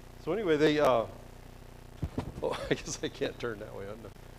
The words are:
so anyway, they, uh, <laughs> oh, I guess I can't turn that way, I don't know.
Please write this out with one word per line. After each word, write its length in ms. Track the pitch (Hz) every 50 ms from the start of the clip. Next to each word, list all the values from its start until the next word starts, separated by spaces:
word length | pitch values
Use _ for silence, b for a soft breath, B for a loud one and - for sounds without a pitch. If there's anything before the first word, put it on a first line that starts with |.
| - - - - -
so 80 | 156
anyway, 260 | 165 220 220 175 156 143
they, 220 | 151 156 151 151
uh, 240 | 147 135 123 117 110 95 - - - - - - - - - - - -
<laughs> 720 | - - - - - - - - - - - - - - -
oh, 140 | - - - - -
I 40 | 147
guess 260 | - - - 151 - -
I 40 | 147
can't 300 | - - 139 131 - -
turn 200 | - 120 113 101
that 160 | 107 - 120
way, 100 | 107 98
I 20 | 98
don't 160 | 107 113 110
know. 60 | 101 - - - - -